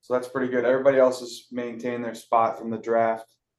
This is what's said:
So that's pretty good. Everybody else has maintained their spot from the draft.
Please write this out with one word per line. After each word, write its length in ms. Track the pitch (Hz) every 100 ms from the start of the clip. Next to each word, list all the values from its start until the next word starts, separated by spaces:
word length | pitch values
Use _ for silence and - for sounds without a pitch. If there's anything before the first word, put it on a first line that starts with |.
So 100 | _
that's 160 | 123 123
pretty 200 | 135 127
good. 140 | 127 120
Everybody 320 | 131 135 131
else 220 | 127 127
has 260 | 120 - -
maintained 540 | 123 120 113 123 120
their 100 | 117
spot 440 | 113 - 117 113 -
from 100 | 113
the 80 | 110
draft. 580 | 113 117 113 113 - _ _